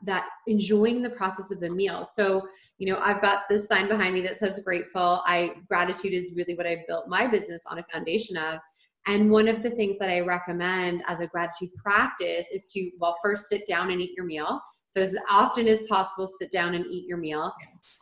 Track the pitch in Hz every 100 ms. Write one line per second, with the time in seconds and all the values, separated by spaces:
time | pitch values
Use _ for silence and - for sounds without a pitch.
0 | 196 185 - - - 214 185 208 220 240
1 | 247 - 190 190 190 190 170 175 196 175
2 | 175 - 202 190 190 - _ - 190 190
3 | 196 202 202 202 - 208 208 202 196 214
4 | 185 185 185 - 202 196 196 175 - 185
5 | 180 180 175 175 175 - - 180 180 185
6 | 196 180 180 175 175 170 175 170 165 165
7 | 180 185 247 214 196 170 - 165 175 165
8 | 165 190 214 180 156 160 - _ _ _
9 | - 202 214 214 220 226 233 233 208 196
10 | 190 180 175 175 180 175 175 185 180 175
11 | - 170 170 175 170 170 180 - 208 202
12 | 262 - 175 170 175 190 - 196 180 180
13 | 170 170 208 208 - 202 202 175 185 180
14 | 180 - 180 156 156 269 - _ _ -
15 | 190 185 - 202 220 240 226 220 214 196
16 | 190 - 190 - 180 190 175 175 180 180
17 | - 175 160 151 170 - - _ - -